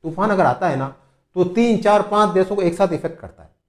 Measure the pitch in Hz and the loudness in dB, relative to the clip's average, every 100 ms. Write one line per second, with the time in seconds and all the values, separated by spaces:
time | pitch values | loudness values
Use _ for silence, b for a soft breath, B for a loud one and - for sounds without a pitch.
0 | 165 165 214 190 156 123 180 135 135 - | -10 -4 -2 2 0 0 -2 -2 -6 -12
1 | _ _ _ 180 180 185 233 202 202 208 | _ _ _ -2 0 2 2 2 2 2
2 | - 208 208 185 190 202 175 170 196 156 | 2 0 2 2 0 0 -2 0 0 0
3 | - - 90 - 82 _ | -8 -10 -20 -20 -20 _